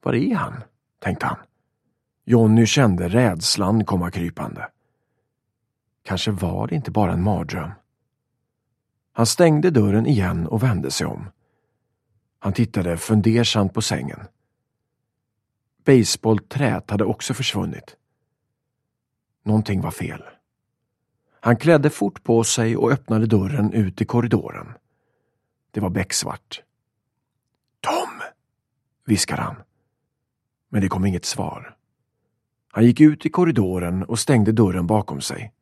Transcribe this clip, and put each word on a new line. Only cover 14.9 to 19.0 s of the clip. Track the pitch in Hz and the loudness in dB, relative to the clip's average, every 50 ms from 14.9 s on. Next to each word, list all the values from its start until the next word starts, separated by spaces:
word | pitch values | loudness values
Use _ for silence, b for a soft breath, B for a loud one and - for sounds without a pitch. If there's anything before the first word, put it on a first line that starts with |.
| _ _ _ _ _ _ _ _ _ _ _ _ _ _ _ _ _ _ _ | _ _ _ _ _ _ _ _ _ _ _ _ _ _ _ _ _ _ _
Baseballträet | - 139 127 107 - - - - 113 110 101 - _ - 135 143 120 - 90 - - | 6 6 6 6 2 -2 -2 0 0 0 0 -2 _ -4 -2 -2 0 -2 -4 -6 -6
hade | 107 101 107 | -2 -2 -2
också | 92 110 - - - 107 | -2 -2 -6 -6 -8 -6
försvunnit. | - 131 - - 104 92 85 - - - - - _ _ _ _ _ _ _ _ _ _ _ _ _ _ _ _ _ _ _ _ _ | -4 -4 -4 -4 -4 -6 -6 -8 -12 -16 -20 -20 _ _ _ _ _ _ _ _ _ _ _ _ _ _ _ _ _ _ _ _ _